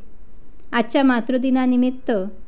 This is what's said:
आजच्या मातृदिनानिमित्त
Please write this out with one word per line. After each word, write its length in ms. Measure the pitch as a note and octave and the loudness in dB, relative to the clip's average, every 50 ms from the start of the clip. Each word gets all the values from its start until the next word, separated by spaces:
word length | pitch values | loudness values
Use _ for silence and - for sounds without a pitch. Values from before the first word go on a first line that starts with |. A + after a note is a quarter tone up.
| - - - - - - - - - - - - - - - | -8 -8 -8 -8 -8 -8 -8 -8 -8 -8 -8 -8 -6 -2 0
आजच्या 300 | A#3 A3+ A#3 - C#4+ C4+ | 0 0 2 2 4 4
मातृदिनानिमित्त 1080 | C4+ B3 A#3 A#3 - B3+ B3+ B3+ C4+ B3+ C4 B3+ B3+ B3+ B3 B3 B3+ B3+ B3+ - - A#3 G3 F#3 G#3 - - - | 4 4 2 0 0 0 0 2 2 2 2 2 2 4 4 2 2 0 -2 -2 -2 0 0 -2 -4 -6 -8 -8